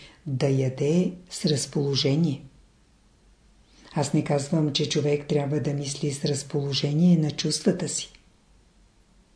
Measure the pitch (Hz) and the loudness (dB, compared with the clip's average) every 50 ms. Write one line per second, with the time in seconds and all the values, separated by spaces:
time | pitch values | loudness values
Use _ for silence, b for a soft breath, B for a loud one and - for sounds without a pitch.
0 | B B B B B 151 131 123 147 139 135 135 131 131 131 - 139 143 165 180 | B B B B B -6 -4 0 0 2 2 2 2 0 0 0 0 2 2 2
1 | 180 - - - - - - - - 160 151 127 - - - 160 139 139 139 127 | 2 0 -2 -8 -14 -16 -6 -2 0 0 0 0 -2 -2 -2 -2 0 0 0 0
2 | - 135 139 156 170 156 127 - - - - - - _ _ _ _ _ _ _ | 2 2 2 2 2 2 0 -2 -8 -14 -20 -20 -20 _ _ _ _ _ _ _
3 | _ _ _ _ _ _ _ _ _ _ _ _ _ b b b b b b 160 | _ _ _ _ _ _ _ _ _ _ _ _ _ b b b b b b -4
4 | 139 - - 151 143 - 147 143 139 - 180 165 151 147 135 - 147 135 - 156 | -2 0 0 0 0 2 0 -2 0 0 0 2 2 2 0 0 -2 -2 0 0
5 | 131 147 147 143 - - 151 147 143 135 147 147 123 156 139 143 143 135 - - | 0 2 0 0 0 -2 -2 0 0 0 -2 -2 -2 -2 -2 -4 -4 -6 -6 -4
6 | - 147 135 - - 147 143 127 - - - 147 139 139 135 - - 143 147 151 | -4 -4 -4 -2 -2 -2 -2 -4 -4 -4 -4 -4 -2 -2 -2 -2 0 0 2 4
7 | 175 180 175 160 151 147 139 - - 165 147 - - 208 - - 160 139 - - | 6 6 6 6 4 2 0 -2 -2 -2 -2 0 0 0 0 0 -2 -6 -6 -6
8 | - - - - _ _ _ _ _ _ _ _ _ _ _ _ _ _ _ _ | -8 -10 -14 -20 _ _ _ _ _ _ _ _ _ _ _ _ _ _ _ _
9 | _ _ _ _ _ _ _ | _ _ _ _ _ _ _